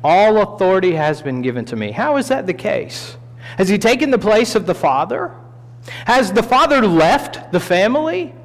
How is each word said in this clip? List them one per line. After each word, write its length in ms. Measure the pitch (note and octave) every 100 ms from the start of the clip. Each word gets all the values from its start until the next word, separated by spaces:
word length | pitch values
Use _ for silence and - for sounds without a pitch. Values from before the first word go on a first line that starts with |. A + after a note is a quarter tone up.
"All 340 | C#3+ F3+ G#3+ G#3+
authority 560 | G3+ - F#3 F#3+ F#3
has 300 | E3 D3+ D3+
been 180 | C#3+ B2+
given 240 | B2+ B2 A#2+
to 100 | A2+
me." 160 | G#2
How 260 | G#2+ C4+ C#4+
is 100 | A#3
that 180 | C4 F#3
the 80 |
case? 640 | F3+ G#3 - - - - - - - - -
Has 120 | F#3+
He 80 | G#3
taken 320 | - C4 D4+
the 80 | B3
place 380 | G3+ G#3+ A3+ A3
of 100 | F#3
the 80 |
Father? 580 | F3 D3+ C3+ D#3+ - - - - - - - - - -
Has 280 | B3 G#3+
the 100 | G3
Father 380 | A3+ B3+ D#4 C#4+
left 720 | A3 E3 D#3+ B3+ - - -
the 80 | F3+
family? 760 | - F3+ G3+ C4+ D#4 F4+ D#4+ -